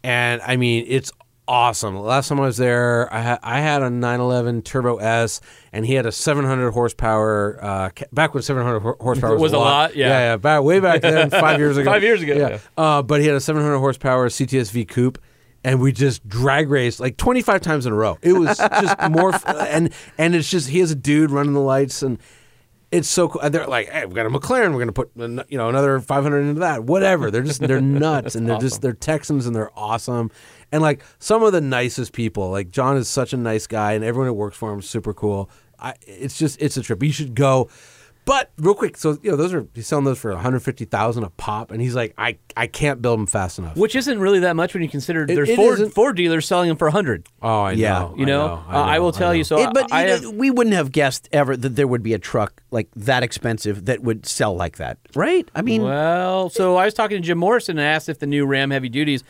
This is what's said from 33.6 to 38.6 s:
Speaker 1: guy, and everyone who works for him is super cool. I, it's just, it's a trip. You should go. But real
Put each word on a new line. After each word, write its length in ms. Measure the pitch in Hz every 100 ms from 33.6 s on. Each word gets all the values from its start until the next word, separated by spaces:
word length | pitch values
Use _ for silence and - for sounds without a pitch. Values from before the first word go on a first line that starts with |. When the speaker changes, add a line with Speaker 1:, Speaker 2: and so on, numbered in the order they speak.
| -
Speaker 1:
guy, 240 | 110 104
and 120 | 107
everyone 220 | 110 120 131
who 60 |
works 220 | 107 104 -
for 160 | 110
him 80 | 101
is 80 | 95
super 240 | 117 104
cool. 340 | 101 107 98 98 _ _ _
I, 160 | 127 - -
it's 300 | 95 135 -
just, 220 | 160 -
it's 160 | 151 139
a 60 |
trip. 200 | 113 104
You 80 | 147
should 220 | 139 143 117
go. 320 | 139 131 120 - - - - _
But 260 | - 269 -
real 160 | -